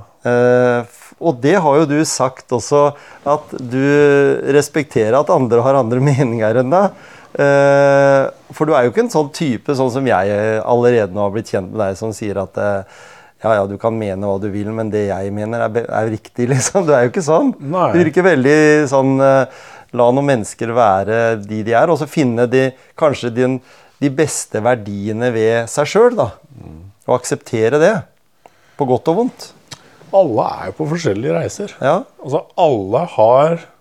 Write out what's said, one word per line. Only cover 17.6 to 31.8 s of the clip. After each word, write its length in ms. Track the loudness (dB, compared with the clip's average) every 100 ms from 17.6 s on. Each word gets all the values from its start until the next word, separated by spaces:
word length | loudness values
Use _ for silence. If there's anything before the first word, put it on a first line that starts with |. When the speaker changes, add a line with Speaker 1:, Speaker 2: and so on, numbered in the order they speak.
| -6 -2 0
Speaker 1:
Du 80 | 2
virker 240 | 2 2
veldig 360 | 2 2 4 4 4 4 2
sånn, 300 | 2 2 2
eh, 480 | 4 4 0 -6 -20 -20 -12
"La 180 | 2 2
noen 200 | 2 0
mennesker 400 | -2 -2 -8 -4
være 460 | 2 2 2 0 0 0 -2
de 260 | -6 -8
de 100 | -2
er", 160 | 2 2
og 80 | 0
så 80 | -2
finne 400 | -2 0 0 0
de, 220 | 2 0 -4 _
kanskje 420 | -2 -2 0 -6
din, 240 | -2 -2 -2 _ -20 _ -6
de 160 | -4
beste 500 | -2 -2 -4 -8 -4
verdiene 680 | -2 -2 -4 -8 -6 -4 -4
ved 320 | 0 0 0 -4
seg 220 | -4 -2
selv, 260 | 2 2 2
da. 140 | -4 -6 _
Speaker 2:
Mm. 300 | -20 -20 -20 -20 _
Speaker 1:
Og 180 | -4 -4
akseptere 640 | -2 -8 -6 -2 0 2
det, 100 | 2 0 -6 _ _ _ -20 _ _ -6
på 80 | -2
godt 240 | 0 0
og 100 | -2
vondt. 300 | -2 -6 -20 -20 -20 -20 _ _ -2
Speaker 2:
Alle 320 | 0 2 0 -4
er 200 | -6 -12
jo 60 |
på 120 | -8 -6
forskjellige 480 | -4 -4 -4 -4
reiser. 380 | -4 -4 -8 -12
Speaker 1:
Ja. 220 | -4